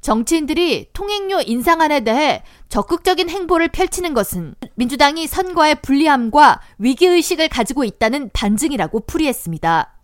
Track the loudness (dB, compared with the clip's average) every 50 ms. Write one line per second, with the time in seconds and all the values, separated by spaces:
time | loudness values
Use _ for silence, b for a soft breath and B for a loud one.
0 | -2 -2 -2 -2 0 0 0 -2 0 -2 -2 0 0 0 0 -2 -4 -10 _ -10
1 | -6 -6 -6 -6 -4 -2 -2 -2 -2 -2 -4 -2 2 2 2 4 4 2 2 0
2 | 0 0 0 0 2 0 0 -2 b b b b b b -4 -4 -2 -2 -4 -2
3 | 0 0 0 2 0 -4 -4 -6 -2 0 0 0 0 -2 0 -2 -2 -2 -2 -6
4 | -6 -2 -2 -2 -2 -2 -4 -10 -10 -10 -14 _ -18 -16 _ -4 -4 -4 2 2
5 | 2 2 2 0 -6 -6 -4 -4 -4 -2 2 2 4 2 2 0 0 -2 0 2
6 | 4 4 2 2 2 2 4 6 6 6 6 4 b b b b -2 -2 2 4
7 | 4 4 4 4 2 0 0 0 -2 -2 0 -2 -2 -2 -2 -2 -2 -4 -2 _
8 | -2 0 0 -2 -6 -6 _ -4 0 0 0 0 0 -2 -2 -2 -4 -2 -4 -6
9 | -6 -4 -4 -2 -2 -2 -2 -4 -6 -10 -10 -4 -2 0 0 0 0 -2 _ -20